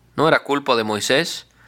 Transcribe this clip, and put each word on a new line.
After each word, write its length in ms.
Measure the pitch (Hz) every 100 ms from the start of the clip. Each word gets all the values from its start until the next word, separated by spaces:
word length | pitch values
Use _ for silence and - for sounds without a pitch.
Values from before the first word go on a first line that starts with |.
| _ -
No 120 | 151
era 160 | 143
culpa 340 | - 139 139 120
de 80 | 107
Moisés. 640 | 107 104 131 170 - - _